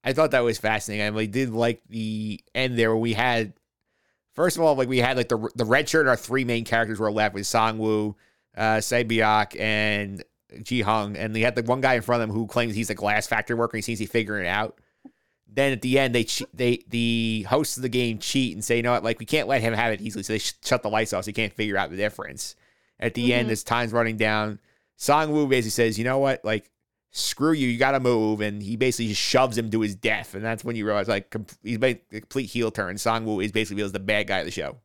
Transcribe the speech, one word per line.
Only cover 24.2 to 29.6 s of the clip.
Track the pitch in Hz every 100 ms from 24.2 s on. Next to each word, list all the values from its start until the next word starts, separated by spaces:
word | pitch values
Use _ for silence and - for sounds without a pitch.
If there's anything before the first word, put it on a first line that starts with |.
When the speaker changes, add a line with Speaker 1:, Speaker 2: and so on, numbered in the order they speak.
| 110 107 107 101 _ _ _ _
Speaker 1:
Sang-woo | - 147 156 151 143
basically | 131 110
says, | - 117 104
"You |
know | 120 135
what? | 139 135
Like, | 107 107 _ _ _ _ _
screw | - - - 147
you. | 156 127
You | 117
gotta | 131 135
move." | 123 117 110 107
And | 104 104
he | 98 113
basically | 127 120 113
just | 101
shoves | - 127 131
him | 113